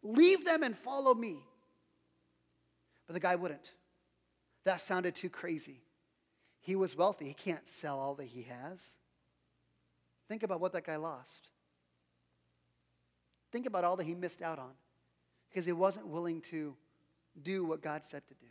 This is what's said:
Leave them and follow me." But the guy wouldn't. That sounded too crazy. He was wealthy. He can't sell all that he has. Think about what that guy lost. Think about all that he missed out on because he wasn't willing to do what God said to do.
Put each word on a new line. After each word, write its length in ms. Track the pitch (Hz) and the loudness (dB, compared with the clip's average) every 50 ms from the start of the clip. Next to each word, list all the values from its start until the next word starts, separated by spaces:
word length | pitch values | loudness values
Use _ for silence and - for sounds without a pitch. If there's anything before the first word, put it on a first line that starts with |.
| - | -6
Leave 420 | 208 220 247 330 359 392 370 - | 2 8 10 10 10 10 8 4
them 180 | 359 330 320 320 | 2 2 4 4
and 140 | 254 220 | 0 -2
follow 380 | - - 254 269 277 277 262 254 | -4 -6 -4 -2 4 6 6 6
me." 280 | 226 233 226 175 143 135 - _ _ _ _ _ _ _ _ _ _ _ _ _ _ _ _ _ _ _ _ _ _ _ _ _ _ _ _ _ _ _ | 6 4 -4 -6 -8 -12 -20 _ _ _ _ _ _ _ _ _ _ _ _ _ _ _ _ _ _ _ _ _ _ _ _ _ _ _ _ _ _ _
But 80 | - 165 | -8 -8
the 60 | 175 | 0
guy 160 | 165 185 180 | 2 2 2
wouldn't. 340 | 175 175 180 151 143 - - - _ _ _ _ _ _ _ _ _ _ _ _ _ _ _ _ _ _ | 2 0 -4 -6 -8 -12 -20 -20 _ _ _ _ _ _ _ _ _ _ _ _ _ _ _ _ _ _
That 160 | 190 190 170 | 2 2 2
sounded 340 | - - 196 180 180 180 170 | 0 0 0 2 2 0 -2
too 160 | - - 180 | -2 -8 -8
crazy. 520 | - - - 175 165 156 - - 139 127 _ _ _ _ _ _ _ _ _ _ _ _ _ _ _ _ | -8 -6 -6 -4 -4 -4 -6 -10 -14 -18 _ _ _ _ _ _ _ _ _ _ _ _ _ _ _ _
He 160 | _ - 190 | _ -2 2
was 180 | 190 190 175 131 | 2 2 0 2
wealthy. 320 | 143 175 202 202 - 151 | 4 4 2 2 0 -8
He 80 | 139 147 | -10 -10
can't 340 | - - 196 170 - - - | -8 -4 -4 -4 -4 -6 -10
sell 300 | - - - 151 139 135 | -10 -8 -6 -4 -4 -2
all 160 | 135 139 143 | -4 -4 -4
that 100 | 143 143 | -6 -10
he 160 | 123 117 127 117 | -12 -12 -14 -12
has. 540 | 120 123 123 127 151 185 180 - - - _ _ _ _ _ _ _ _ _ _ _ _ _ _ _ _ _ _ _ _ _ _ _ _ _ _ _ | -12 -12 -12 -12 -12 -12 -12 -14 -16 -16 _ _ _ _ _ _ _ _ _ _ _ _ _ _ _ _ _ _ _ _ _ _ _ _ _ _ _
Think 160 | 208 220 220 | -6 -4 -2
about 160 | 202 190 165 | -2 -2 0
what 120 | 175 185 - | 0 -2 -2
that 120 | 139 - | -2 -4
guy 120 | - 160 | -4 -6
lost. 520 | 151 156 165 151 127 127 - - - - - _ _ _ _ _ _ _ _ _ _ _ _ _ _ _ _ _ _ _ _ _ _ _ _ _ _ _ _ _ _ _ _ _ _ _ _ _ _ _ _ | -4 -4 -6 -6 -8 -12 -16 -18 -18 -20 -20 _ _ _ _ _ _ _ _ _ _ _ _ _ _ _ _ _ _ _ _ _ _ _ _ _ _ _ _ _ _ _ _ _ _ _ _ _ _ _ _
Think 160 | - 240 247 | -8 -4 -4
about 160 | 254 208 185 175 | -2 0 2 4
all 140 | 175 180 | 4 2
that 80 | 180 170 | 2 0
he 100 | 151 170 | -4 -4
missed 280 | 180 180 170 - - 180 | -4 -4 -6 -6 -6 -6
out 160 | 165 160 151 | -6 -6 -6
on 120 | 131 127 131 _ _ _ _ _ _ _ _ _ _ _ _ _ _ _ | -8 -14 -16 _ _ _ _ _ _ _ _ _ _ _ _ _ _ _
because 160 | - 190 175 | -6 -4 -2
he 80 | 175 175 | -2 2
wasn't 340 | 165 185 196 190 202 220 | 4 4 4 2 0 -8
willing 360 | 196 151 165 175 170 165 165 160 - | -6 -6 -4 -2 -2 -4 -4 -6 -8
to 260 | - 160 151 147 135 - _ _ _ _ _ _ _ _ _ _ _ - 143 | -6 -6 -6 -6 -8 -14 _ _ _ _ _ _ _ _ _ _ _ -12 -6
do 220 | 160 190 190 180 | -2 0 0 0
what 180 | 165 160 156 - | 0 -2 -2 -2
God 220 | 160 147 151 151 | -4 -6 -6 -6
said 220 | - - 143 - _ | -10 -14 -14 -14 _
to 60 | 131 | -20
do. 120 | _ - 117 | _ -20 -20